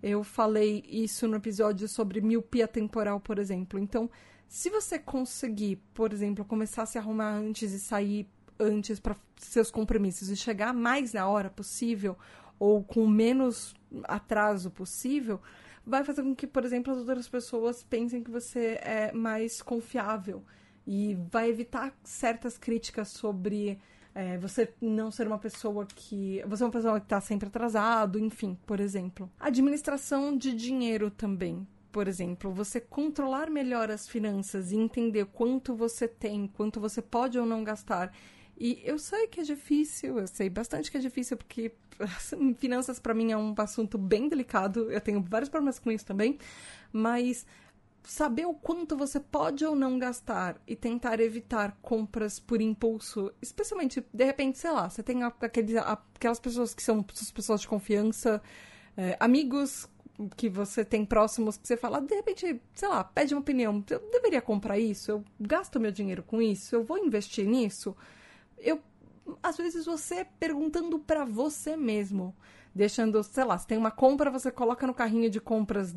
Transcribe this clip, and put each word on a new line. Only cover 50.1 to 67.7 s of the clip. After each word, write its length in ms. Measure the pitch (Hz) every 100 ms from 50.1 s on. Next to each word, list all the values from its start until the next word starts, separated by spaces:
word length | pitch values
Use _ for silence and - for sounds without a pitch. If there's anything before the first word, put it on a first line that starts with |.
| 240 - 202 180 - -
e 80 | 226
tentar 440 | 240 240 247 220
evitar 580 | 226 226 - 233 202 202
compras 580 | - 220 220 233 214 -
por 220 | - 233
impulso, 680 | 220 220 233 220 - 220 196 -
especialmente, 640 | - - 415 403 277 262 -
de 100 | 214
repente, 340 | 262 277 269 254
sei 140 | 339
lá, 180 | 294 185
você 120 | -
tem 220 | 214 247
a-, 100 | 240 -
aqueles, 340 | 233 233 214 226
a-, 240 | - 214 - -
aquelas 240 | 240 233
pessoas 340 | 254 240 233
que 100 | -
são 220 | - 220 202
as 200 | - 214
pessoas 300 | - 220 214
de 60 | -
confiança, 760 | 208 - 208 214 220 247 214 - - - - - -
é, 220 | 185 -
amigos 680 | 233 262 285 277 277 - - - - _ 208 -
que 100 | 233
você 380 | 185 202 - 214
tem 180 | 220
próximos, 540 | 208 226 214 226 220 208
que 100 | -
você 80 | 233
fala, 240 | 240 254
de 160 | 277 415
repente, 460 | 427 381 359 240 -
sei 140 | - 403
lá, 160 | 311
pede 300 | 185 - 294
uma 80 | 285
opinião, 420 | 285 262 226 208 196
eu 100 | - 427
deveria 300 | 494 494 269
comprar 380 | - 208 214 202
isso? 320 | 226 196 -
Eu 140 | 214 208 -
gasto 400 | 208 320 381 277
meu 140 | 220
dinheiro 320 | 208 202 185
com 180 | - 220
isso? 320 | 226 196 -
Eu 120 | 233 233
vou 120 | 349
investir 480 | 370 214 208 - 196
nisso? 520 | 247 220